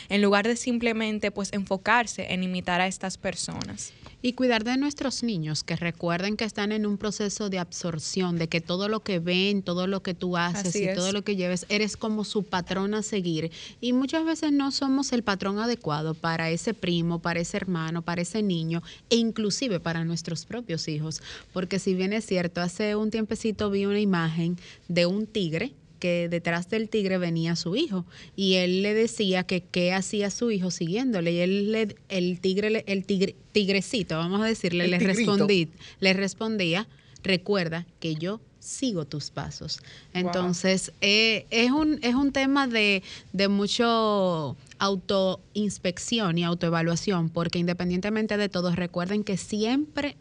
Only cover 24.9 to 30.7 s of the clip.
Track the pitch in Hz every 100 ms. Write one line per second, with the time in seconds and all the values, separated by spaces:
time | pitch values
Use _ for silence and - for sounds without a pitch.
24.9 | 175 175 196 214 220 170 160 254 - -
25.9 | - 180 175 170 170 170 170 180 220 220
26.9 | 220 190 185 175 165 165 170 170 214 320
27.9 | 185 175 - - - 190 185 180 185 202
28.9 | 214 226 - 196 185 180 185 175 185 175
29.9 | 190 185 208 202 - 240 202 180